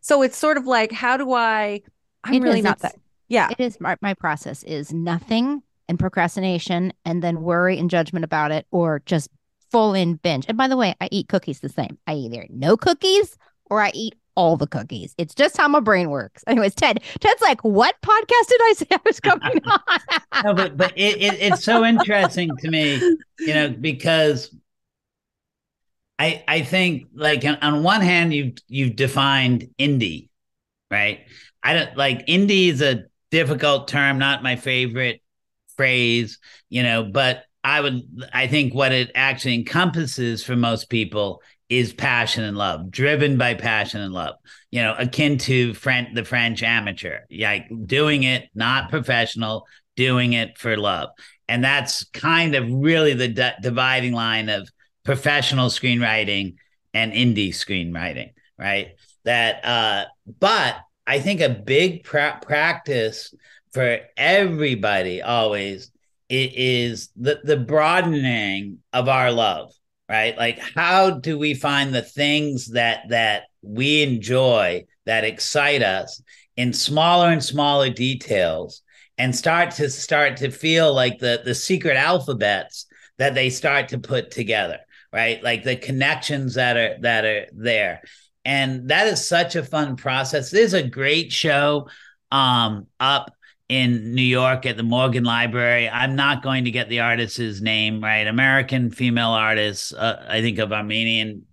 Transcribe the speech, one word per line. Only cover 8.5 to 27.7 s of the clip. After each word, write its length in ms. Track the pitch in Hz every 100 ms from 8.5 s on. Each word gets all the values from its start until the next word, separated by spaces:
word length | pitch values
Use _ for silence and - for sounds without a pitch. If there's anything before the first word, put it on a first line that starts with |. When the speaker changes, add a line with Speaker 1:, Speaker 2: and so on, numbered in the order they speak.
Speaker 2:
it, 140 | 156 -
or 320 | 180 170 151 -
just 240 | 165 - _ _ _ _
full 240 | 240 214
in 220 | 190 170 160
binge. 300 | 175 143 -
And 100 | 220
by 100 | 262
the 80 | 262
way, 200 | 208 -
I 100 | 180
eat 160 | - -
cookies 320 | 190 - 143
the 100 | 139
same. 300 | - 123 - -
I 80 | 151
either 320 | 117 117 -
no 260 | 123 147 220
cookies 600 | - 320 381 392 403 - _ _ _
or 160 | 208
I 100 | 208
eat 220 | 143 220 - _
all 240 | - 170 160
the 80 | 147
cookies. 480 | - - 113 - -
It's 160 | 165 -
just 220 | 285 -
how 100 | 294
my 120 | 294
brain 300 | - - 254
works. 340 | 143 104 - -
Anyways, 260 | 226 202
Ted, 300 | - 294 - - -
Ted's 220 | 415 453
like, 180 | 403 254
"What 340 | 226 202 262 -
podcast 460 | - 427 440 480 453
did 140 | 494
I 100 | 453 415
say 100 | -
I 60 | 370 -
was 140 | -
coming 420 | - 359 - 320
<laughs> 0 |
on?" 800 | - 415 - 359 - 330 - -
Speaker 3:
No, 100 | 208 185
but, 200 | 185 143
but 180 | 180 -
it, 240 | 202 208
it, 120 | 202 185
it's 240 | 202 180
so 220 | - 233 226
interesting 640 | 226 349 202 180 - 175 131
to 140 | 160
me, 280 | 160 147 139 359 320 - -
you 160 | 320
know, 160 | 151 147
because 840 | 110 156 127 160 160 156 135 - - _ _ _ _ _ _ _ _ _ _ _ _ _ _ _ -
I, 260 | 156 160 -
I 140 | 160
think, 460 | 127 185 180 143 -
like, 320 | - 151 143 143
on, 120 | 147
on 260 | 147